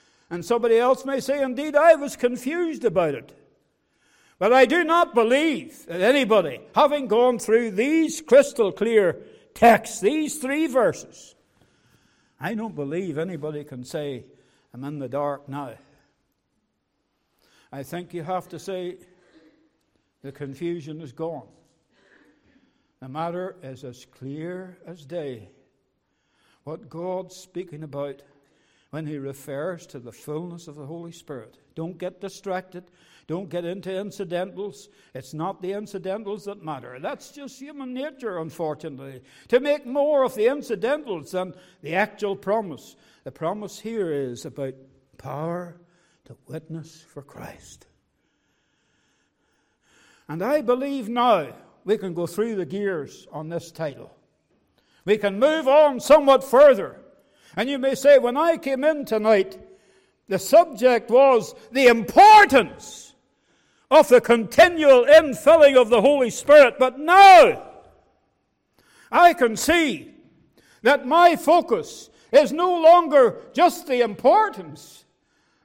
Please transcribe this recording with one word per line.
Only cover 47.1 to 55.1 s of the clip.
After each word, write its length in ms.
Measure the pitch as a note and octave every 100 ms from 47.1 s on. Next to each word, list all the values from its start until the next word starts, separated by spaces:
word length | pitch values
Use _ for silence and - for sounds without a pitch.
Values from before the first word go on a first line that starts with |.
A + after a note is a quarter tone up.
| D3
Christ. 680 | C3+ - D#3 - - - _ _ _ _ _ _ _ _ _ _ _ _ _ _ _ _ _ _ _ _ _ _ _ _ -
And 140 | D#3+
I 220 | A3 D4+
believe 480 | A#3 B3 C#4 C#4 G#3
now 380 | A#3+ B3 F#3+ C3 - _ _
we 140 | F3 G#3+
can 160 | F#3+
go 120 | E3+ E3+
through 280 | G3+ A#3
the 100 | G3+
gears 640 | D3+ G3 G3+ E3+ C3 - _
on 200 | D#3 D#3
this 200 | E3+ -
title. 460 | - D#3 A#2+ - _ _ _ _ _ _ _ _ _
We 140 | F3+